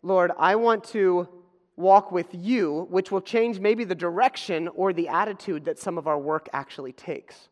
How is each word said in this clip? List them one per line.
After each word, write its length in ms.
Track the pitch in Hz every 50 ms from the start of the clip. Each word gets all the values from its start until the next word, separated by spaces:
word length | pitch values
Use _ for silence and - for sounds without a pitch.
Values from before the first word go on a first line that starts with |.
| -
Lord, 280 | 170 196 185 175 175 170 -
I 160 | 156 175 196
want 300 | 220 226 233 226 214 220
to 440 | - - 220 196 185 180 175 180 180 - - - _ _ _ _ _ _
walk 380 | - 170 190 190 202 196 - 180
with 160 | 180 170 -
you," 560 | - 175 170 208 247 247 202 151 147 156 180 180
which 200 | 175 185 190 -
will 100 | 202 190
change 380 | 185 - - 233 226 233 226 190
maybe 240 | 190 208 220 226 240
the 140 | 185 185
direction 720 | 156 170 175 170 185 240 269 262 - - - 185 160 165 175
or 240 | - - 180 196 180
the 160 | 165 170 156
attitude 560 | - 170 202 214 202 190 - - 185 151 151
that 160 | 165 156 -
some 180 | - 202 175 170
of 80 | 147
our 120 | 156 151 147
work 300 | 139 147 156 156 - - -
actually 400 | 135 139 - - - 139 131 127
takes 560 | - - - 156 - - - - - - _